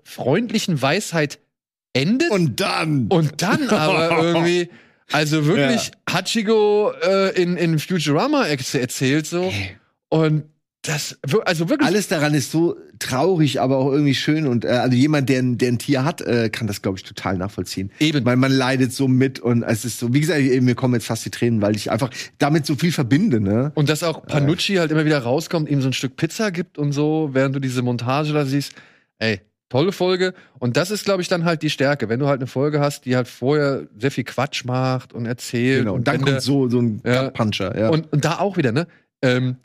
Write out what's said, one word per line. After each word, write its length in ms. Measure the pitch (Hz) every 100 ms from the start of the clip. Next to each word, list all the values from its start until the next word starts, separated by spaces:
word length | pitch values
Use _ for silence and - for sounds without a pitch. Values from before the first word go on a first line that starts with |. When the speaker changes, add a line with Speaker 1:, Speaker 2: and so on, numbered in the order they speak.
Speaker 1:
freundlichen 800 | - - 120 170 240 214 - 151
Weisheit 560 | 131 180 - 165 147 - _ _ _ _ _
endet. 380 | 127 151 254 339
Speaker 2:
Und 300 | 190 160 101
dann. 460 | 190 - 160 147 113
Speaker 1:
Und 320 | 175 151 -
dann 260 | 180 311 254
aber 400 | 214 156 160 165
Speaker 2:
<laughs> 120 | 165
Speaker 1:
irgendwie, 480 | 165 165 170 175 175 - - _ -
also 340 | 147 151 156 147
wirklich 460 | 170 135 226 - - -
Speaker 2:
Ja. 60 |
Speaker 1:
Hachigo, 800 | 175 190 226 208 220 208 208 202 135
äh, 380 | 170 196 190 185
in, 160 | 175 180
in 220 | 170 160
Futurama 680 | - 185 147 147 254 294 190
ex-, 280 | 143 -
erzählt 520 | 139 123 - 131 147 151
so. 160 | 175
Speaker 2:
Ey. 340 | 185 101 95 - _ _ -
Speaker 1:
Und 360 | 156 156 151 147 _ _ _
das, 360 | - 151 - - 135
wir-, 200 | 202 196
also 220 | 165 170
wirklich 180 | 285 285
Speaker 2:
Alles 220 | 202 -
daran 240 | 170 147
ist 180 | 151 -
so 240 | 160 170 - - -
traurig, 640 | - 127 165 180 147 127
aber 160 | 131 135
auch 140 | 135
irgendwie 220 | 139 147
schön. 320 | 131 - 156 151
Und, 180 | 120
äh, 40 | -
also 280 | 123 123 123
jemand, 320 | 147 151 123
der 120 | 131
ein, 180 | 127 120
der 100 | 123
ein 100 | 117
Tier 260 | - 135
hat, 160 | 139 -
äh, 260 | - 117 113
kann 180 | - 110
das, 120 | 101
glaub 160 | 107 95
ich, 60 |
total 340 | - - 95 92
nachvollziehen. 540 | 98 - 90 - 98 -
Speaker 1:
Eben. 260 | 151 147
Speaker 2:
Weil 120 | 117 123
man 140 | 135
leidet 400 | 135 127 131 127
so 140 | - 135
mit 320 | 127 131 131
und 220 | 120 117
es 220 | - 123
ist 140 | 120 -
so, 160 | 120
wie 60 | 135
gesagt, 200 | 156 156
mir 320 | 135 127 127
kommen 200 | 120 131
jetzt 120 | 120 -
fast 180 | 113 107
die 40 |
Tränen, 300 | - 120 113
weil 160 | 101 107
ich 140 | -
einfach 200 | 113 131 - - -
damit 260 | 147 160 143
so 100 | 139
viel 160 | 175
verbinde, 480 | 156 120 139 214 113
ne? 320 | 98 107 143
Speaker 1:
Und 140 | 151 147
dass 120 | 156
auch 200 | 170 -
Speaker 2:
Äh. 40 | -
Speaker 1:
Panucci 480 | 151 139 185 - 190
halt 140 | 160
immer 140 | 156
wieder 140 | 156 151
rauskommt, 500 | 117 139 - 170 151
ihm 140 | 143
so 60 | 131
ein 40 |
Stück 240 | 123 131 -
Pizza 340 | - - 214
gibt 280 | 175 175 -
und 140 | 147
so, 380 | 143 151 156 151
während 220 | 131 135 139
du 40 |
diese 220 | 131 127
Montage 500 | 123 120 123 139 151
da 140 | 151 135
siehst. 260 | 143 139 - - _ _ -
Ey, 240 | 113 104 - _ _
tolle 240 | 127 180
Folge. 400 | - 180 185 185 180 - -
Und 200 | 123 120
das 120 | 180
ist, 140 | 208
glaub 160 | 196 190
ich, 80 | 175
dann 160 | 180
halt 160 | 170 160
die 60 | 151
Stärke. 380 | - 139 143 104
Wenn 120 | 117
du 60 | 143
halt 140 | 135
eine 60 | 127
Folge 340 | 131 147 151
hast, 240 | 143 143
die 120 | 123 127
halt 120 | 120
vorher 580 | - 127 151 143 127 76 104
sehr 120 | 135
viel 140 | -
Quatsch 400 | 117 - 127 -
macht 480 | 123 127 131 127 -
und 140 | 113 117
erzählt 540 | 123 - 120 123 131
Speaker 2:
Genau, 120 | 110
Speaker 1:
und 60 | 90
Speaker 2:
und 100 | 127
dann 80 | -
Speaker 1:
Bender 160 | 135
Speaker 2:
kommt 100 | 135
so, 280 | 127 139 127
so 100 | 120
ein 220 | 120 104
Speaker 1:
Ja. 200 | 117 127
Speaker 2:
Gut-Puncher, 540 | 131 - 110 104 95 -
ja. 120 | 110
Speaker 1:
Und, 200 | 160 160
und 100 | 147
da 140 | 156 160
auch 180 | 202 180
wieder, 160 | 135
ne? 140 | 123 170 _ _ _
Ähm, 340 | 131 123 127 127